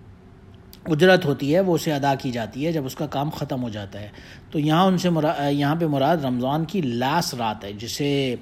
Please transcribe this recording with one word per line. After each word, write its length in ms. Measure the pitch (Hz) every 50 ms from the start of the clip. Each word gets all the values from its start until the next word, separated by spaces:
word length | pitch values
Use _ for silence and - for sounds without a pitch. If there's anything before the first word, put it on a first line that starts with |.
| - - - - - - - - - - - - - - - - -
اجرت 400 | 175 160 143 175 185 185 175 185
ہوتی 300 | 143 139 - 143 139 151
ہے 40 | 185
وہ 160 | 196 180 170
اسے 180 | 151 - 165 151
ادا 220 | 139 135 139 139
کی 160 | 135 - 135
جاتی 340 | 120 120 110 104 - 127 147
ہے 60 | 170
جب 140 | 165 156 135
اس 100 | 131 -
کا 120 | - 160
کام 220 | 139 - 139 143 156
ختم 340 | 160 - 147 135 147 127 123
ہو 60 | 120
جاتا 320 | 101 104 101 95 95 101
ہے۔ 60 | 104 104 - - - - - - - -
تو 80 | - 160
یہاں 260 | 147 151 156 165 190
ان 120 | 190 185
سے 120 | 175 180 180
مرا-، 440 | 165 156 151 156 165 143 143 143 143
یہاں 220 | 143 143 143 156
پہ 120 | 165 170
مراد 300 | 156 143 135 135 147 175
رمضان 480 | 165 139 131 123 120 123 131 143 156 165
کی 160 | 151 - 196
last 520 | 156 123 117 120 123 135 151 175 165 - -
رات 300 | 123 117 110 107 110 101
ہے، 100 | 101 104
جسے، 600 | 101 117 110 - - 147 143 143 139 135 131 120 107